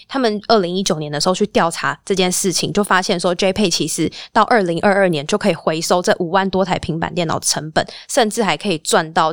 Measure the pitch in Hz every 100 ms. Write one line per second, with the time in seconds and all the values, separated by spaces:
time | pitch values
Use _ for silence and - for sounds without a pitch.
0 | - 269 240 214 - 226 175 185 196 160
1 | 147 143 185 185 208 220 170 - 139 143
2 | - 190 180 185 190 160 156 180 202 185
3 | 185 175 185 180 190 190 202 - 156 -
4 | 156 - - 226 - 233 180 165 208 196
5 | 185 156 143 208 214 160 - 160 - 180
6 | 175 - 170 190 196 185 190 165 - 165
7 | 170 165 160 - - - 151 - - -
8 | - 277 220 226 190 - 208 160 - 202
9 | 160 170 160